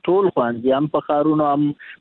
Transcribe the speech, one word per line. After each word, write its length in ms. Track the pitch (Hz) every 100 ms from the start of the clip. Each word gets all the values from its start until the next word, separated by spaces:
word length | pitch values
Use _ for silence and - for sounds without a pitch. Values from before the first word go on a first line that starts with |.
| -
ټول 220 | 190 190
ښوونځي 420 | 143 120 117 127
هم 160 | 135 151
په 120 | 151
ښارونو 440 | - 147 151 156
هم 320 | 147 143 147 143 - -